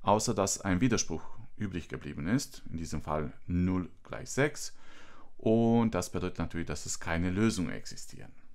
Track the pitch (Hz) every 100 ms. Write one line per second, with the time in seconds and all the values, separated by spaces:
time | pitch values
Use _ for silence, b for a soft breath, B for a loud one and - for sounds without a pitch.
0 | - 107 123 104 98 - 98 92 127 110
1 | - 82 - - - - 104 90 - 65
2 | 73 71 73 233 - - - 82 82 78
3 | - 78 73 - - 87 92 92 87 -
4 | - - 131 - 147 - - B B B
5 | B B B - 113 113 117 117 113 87
6 | - 90 - - 80 85 82 76 - -
7 | 85 82 90 92 113 92 80 50 - -
8 | - - - - -